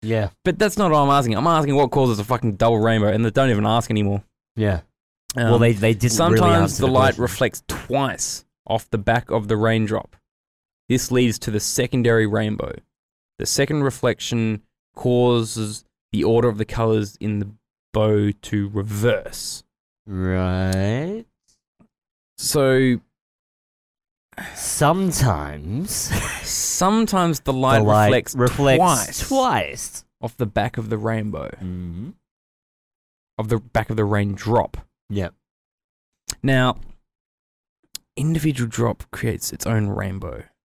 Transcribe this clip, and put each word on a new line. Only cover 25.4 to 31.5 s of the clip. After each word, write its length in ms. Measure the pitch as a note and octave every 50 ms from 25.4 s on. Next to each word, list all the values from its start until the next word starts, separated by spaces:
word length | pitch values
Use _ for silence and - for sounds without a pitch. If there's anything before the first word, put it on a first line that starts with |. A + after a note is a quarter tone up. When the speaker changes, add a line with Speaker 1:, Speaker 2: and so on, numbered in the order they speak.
| D2 D2 D2 D2 D2 D#2+ G2+ C3 F#3 G#3
Speaker 1:
<laughs> 520 | - - - - - - - - - - -
Speaker 2:
sometimes 920 | - - - - - - - F3 F#3+ G#3 A3 A3+ G3+ - F#3+ F3+ E3+ D#3+ C3+
the 120 | _ - C3+
light 260 | C3 C3 C3 C3+ C3+
Speaker 1:
the 60 | G#2+
light 200 | G#2 G#2 G#2+ G#2+
Speaker 2:
reflects 280 | A2+ B2+ B2 - - -
Speaker 1:
reflects 440 | C3 A#2+ B2 - - C#3+ C#3 C3+ D3
Speaker 2:
twice 500 | F3+ F3+ D#3+ - G#3 - - - - -
Speaker 1:
twice. 760 | C4+ C4+ C4 B3+ F3 A2+ F2 D2 C#2 - - - - - - _ _ _
Speaker 2:
off 160 | - A#2 -
the 80 | _ B2+
back 300 | G#2+ - A2+ G2+ A2+ -
of 140 | - A2+ G#2+
the 80 | A2+ G#2+
rainbow. 500 | G#2+ A2+ A2+ A2+ G#2+ G#2+ F#2+ D2+ C#2+ -